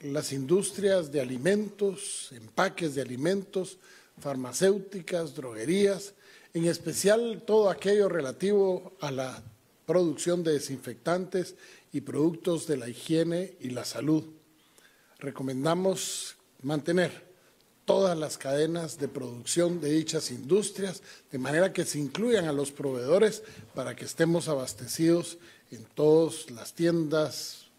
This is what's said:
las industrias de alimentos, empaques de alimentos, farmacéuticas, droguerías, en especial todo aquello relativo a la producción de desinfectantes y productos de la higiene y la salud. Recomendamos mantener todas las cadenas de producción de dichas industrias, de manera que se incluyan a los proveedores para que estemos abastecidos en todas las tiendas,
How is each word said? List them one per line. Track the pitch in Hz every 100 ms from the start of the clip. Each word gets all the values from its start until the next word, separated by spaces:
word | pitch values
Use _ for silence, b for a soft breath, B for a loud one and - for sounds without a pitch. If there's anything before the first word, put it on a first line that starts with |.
las | 143 143 147
industrias | 139 131 185 190 - 196 190 151
de | 147
alimentos, | 127 127 165 208 208 - 202 180 - - -
empaques | 120 110 - 190 190 165
de | 139
alimentos, | 120 123 160 196 190 185 180 - B B B B
farmacéuticas, | 143 135 127 127 190 202 196 196 165 180 160
droguerías, | 135 131 110 123 196 202 185 - - B B B
en | 170 170
especial | 165 165 - 190 220 233 190 -
todo | 220 202
aquello | 165 196 208 190
relativo | 170 135 123 190 208 190 180 - -
a | 147
la | 131 131 123 - - _ _ -
producción | 170 175 - 175 175
de | 165
desinfectantes | 143 - 131 - 110 165 180 185 185 170 - B B B
y | 143
productos | 123 127 160 165 185 165 120
de | 135
la | 120
higiene | 117 - 160 165 170 190 -
y | 127
la | 120
salud. | 107 117 139 156 - - _ b b b b b b b
Recomendamos | 139 - 135 131 147 175 190 185 - - - - _ _
mantener | 131 151 170 180 165 - - b b b _ _
todas | - 196 190 160
las | 147 -
cadenas | 135 143 160 170 160 120
de | 143
producción | 139 123 120 117 170 175 175
de | 147
dichas | 160 160 160 -
industrias, | 120 123 190 208 - 190 165 B B B
de | 131
manera | 131 151 190
que | 180
se | 156 147
incluyan | 139 - 233 220 160
a |
los | 143 139
proveedores | - 139 127 127 185 214 - - B B
para | - 123 117
que |
estemos | 110 - 165 170 156
abastecidos | 143 127 - 120 - 165 170 170 - B B B
en | 117 113
todas | - 151 160 160 123 -
las | 120 -
tiendas, | - 170 170 156 156 147 - - - -